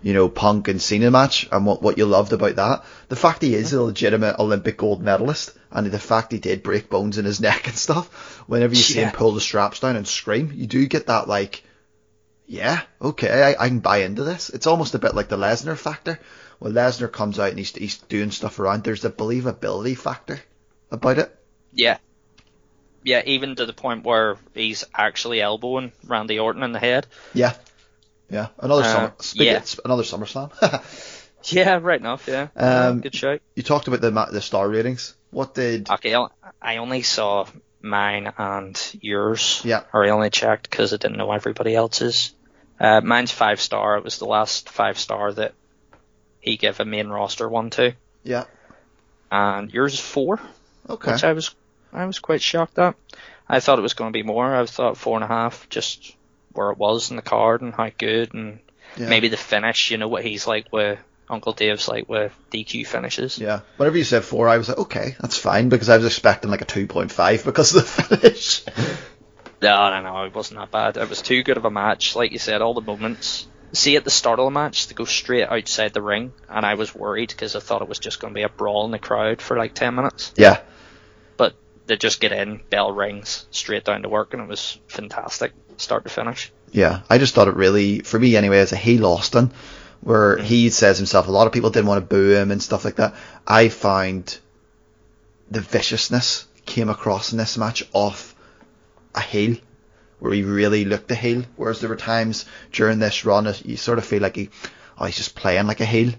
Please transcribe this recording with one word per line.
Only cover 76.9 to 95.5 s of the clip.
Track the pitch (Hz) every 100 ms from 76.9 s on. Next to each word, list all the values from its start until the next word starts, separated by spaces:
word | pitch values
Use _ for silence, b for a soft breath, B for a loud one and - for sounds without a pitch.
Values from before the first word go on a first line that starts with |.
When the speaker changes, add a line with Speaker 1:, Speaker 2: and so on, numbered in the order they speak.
Speaker 2:
worried | - 104 104 117 -
'cause | 110 104
I |
thought | - 107
it | 98
was | -
just | 110 -
gonna | 107 107
be |
a | 104
brawl | - 104 104 110
in |
the | 110
crowd | - 110 110 117
for, | - 120
like, | 113
ten | - 123 123
minutes. | 135 - - -
Speaker 1:
Yeah. | 101 - b b b b b b b -
Speaker 2:
But | 117 - _ _ -
they | 107
just | 113 -
get | 107
in, | 101 101 107 -
bell | 101 101
rings, | 101 101 101 107 - -
straight | - - 104
down | - 104
to | 101
work, | 107 104
and | 123
it | 104
was | 104 - - -
fantastic, | - 104 - - - 120 - - -
start | - 110
to | -
finish. | - 117 127 - _ _
Speaker 1:
Yeah, | - 82 92 -
I | 123
just | 131
thought | 120 98
it | -
really, | 95 104 101 104
for | - 113
me | 123 107
anyway, | 101 98
as | 95
a | 98
heel | 110 117 101
Austin, | 85 - 120 123 B B B B B
where | - 110 104 98
Speaker 2:
Mm. |
Speaker 1:
he | 104 120 117
says | - 104 98
himself, | 98 98 90
a |
lot | 98 113
of |
people | 120 110
didn't | 113 104
wanna | 101
boo | 85 101 98 101
him | 98
and | 104
stuff | - 104 104
like | -
that. | 104 B B B -
I | 110 117
found | - 101 95 92 95 90 - _ _ _ _ _ _ _ _ _ _
the | -